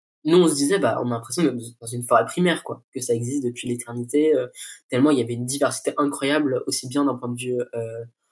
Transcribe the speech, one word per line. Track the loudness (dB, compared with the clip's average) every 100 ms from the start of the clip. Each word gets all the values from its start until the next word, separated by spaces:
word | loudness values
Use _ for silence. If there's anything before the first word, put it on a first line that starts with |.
| _ _
nous, | 4 6
on | 6
se |
disait, | 4 2 2
bah, | 2 0
on | -2
a |
l'impression | -4 -4 0
d'être | 0 0 -8 -14
dans | -10
une | -6
forêt | 2 4 4
primaire, | 2 2 2
quoi, | -4 -12 _
que | -6
ça | -2
existe | 0 0 -2
depuis | -2 -4 -6
l'éternité, | -6 -6 -8 -2 2 4
euh, | 2 0 -8 -18 -18 -4
tellement | 2 4
il | 4
y |
avait | 0
une | -2 -4
diversité | 0 -2 -2 -4 -2
incroyable, | -2 0 0 2 2 -2 -2
aussi | -6 -2
bien | 0
d'un | 0 0
point | -4
de | -6
vue, | -4 -4 -4
euh, | -6 -8 -8 -14 _ _